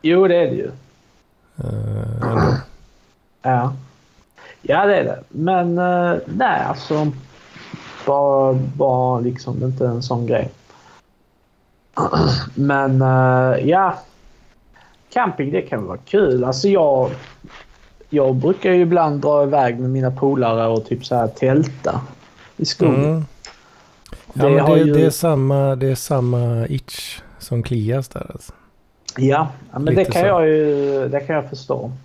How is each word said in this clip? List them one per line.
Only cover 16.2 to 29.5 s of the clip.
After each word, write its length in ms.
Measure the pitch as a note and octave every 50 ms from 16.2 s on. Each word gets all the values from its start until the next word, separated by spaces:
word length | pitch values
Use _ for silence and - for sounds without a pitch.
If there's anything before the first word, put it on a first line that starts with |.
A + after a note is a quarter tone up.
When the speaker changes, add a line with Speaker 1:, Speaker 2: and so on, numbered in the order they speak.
| G3+ D3+ B2+ B2+ B2
Speaker 1:
Alltså, 240 | B2+ C3 C3 - G3+
jag, 420 | G3 F#3+ D#3+ D3 C#3 C3 B2+ G#2+ - - - - - _ - - - - - _ - _ - _ _ _ - _
jag 260 | - D3 C#3 C3 C3
brukar 360 | B2+ C3 D#3 F#3+ F#3+ - G3
ju 100 | F3+ F3+
ibland 400 | F3+ E3 F3 F3 E3 D3+ D3 C#3+
dra 220 | C3+ D3 D3 D3 C#3+
iväg 360 | C#3 C#3+ C#3+ C3 B2 A#2+ A#2+
med 100 | B2+ B2+
mina 220 | C3 C3+ C3 B2+
polare 560 | B2+ C3 - C3+ C#3 B2+ B2 A#2 A2+ A2+ A2+ A2+
och 180 | A2+ A2+ A2
typ 200 | - B2+ A#2 -
så 100 | - B2+
här 120 | B2 A#2 A2+
tälta 720 | - - - C3 C3 D3 D#3 - - - - - - B2+ - - - - - - _ - - - _ -
i 80 | E3
skogen. 300 | - - - F3+ D#3+ B2+ C3 C#3+
Speaker 2:
Mm. 200 | D3+ D#3+ E3 D#3 - - - - - - _ _ _ _ _ _ _ _ _ _ - - - - - -
Ja, 100 | C3+ C#3+
Speaker 1:
Det 40 | C#3
Speaker 2:
men 100 | C#3 D#3
Speaker 1:
har 160 | C#3+ D3+ E3
Speaker 2:
det, 60 | D#3+ D#3+
Speaker 1:
ju 100 | D3+ D3
Speaker 2:
det 120 | D3+ D#3+
är 40 | D#3+
samma, 680 | - - - E3 D#3 C3+ C3+ C3+ C#3 C#3 C#3 C#3 C3+
det 120 | B2+ C3+ C3+
är 80 | C3
samma 720 | B2 - - D3+ C3+ B2 B2 B2 B2 A#2+ A#2 A#2 A2+ A2+ -
itch 520 | - C3 - - - - - - - - - - - -
som 240 | - - A#2+ A#2+ A2+
klias 440 | - B2+ A2+ G#2 G#2+ A#2+ C3+ C3 -
där, 180 | - - - - -
alltså. 200 | - - - - _ _ _ _ _ _ _ _ _ _ - - -
Speaker 1:
Ja, 300 | C3 C3+ C#3 D3+ D#3+ D3